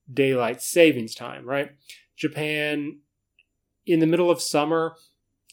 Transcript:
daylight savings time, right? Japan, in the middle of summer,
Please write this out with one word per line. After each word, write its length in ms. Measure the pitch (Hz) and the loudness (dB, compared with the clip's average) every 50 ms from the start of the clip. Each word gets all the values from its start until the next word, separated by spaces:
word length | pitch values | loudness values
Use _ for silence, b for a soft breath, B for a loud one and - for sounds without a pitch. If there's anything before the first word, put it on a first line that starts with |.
| _ - 127 | _ -8 0
daylight 480 | 127 135 135 135 127 120 110 127 131 | 0 2 2 2 0 0 -2 -2 -6
savings 540 | - - - 175 170 160 143 123 113 113 - | -6 -2 4 6 6 6 6 2 -4 -8 -10
time, 300 | - 120 123 - - - | -14 -14 -14 -14 -12 -10
right? 240 | 120 135 139 143 147 - B B B B B B B B - | -6 -4 -4 -6 -6 -10 B B B B B B B B -6
Japan, 840 | - 147 147 147 151 151 151 151 151 151 151 147 147 147 147 147 _ _ _ _ _ _ _ _ _ _ _ _ _ _ _ _ - | -6 -6 -4 -4 -6 -4 -4 -4 -2 -4 -4 -4 -6 -8 -10 -14 _ _ _ _ _ _ _ _ _ _ _ _ _ _ _ _ -2
in 140 | - 175 160 | 0 2 4
the 80 | 160 160 | 4 4
middle 220 | 165 175 180 175 | 4 4 4 2
of 120 | 170 170 | 2 0
summer, 560 | - - - 151 147 156 165 165 160 165 165 b b b b _ _ _ _ _ _ _ | 0 -2 0 0 0 0 0 -2 -2 -4 -6 b b b b _ _ _ _ _ _ _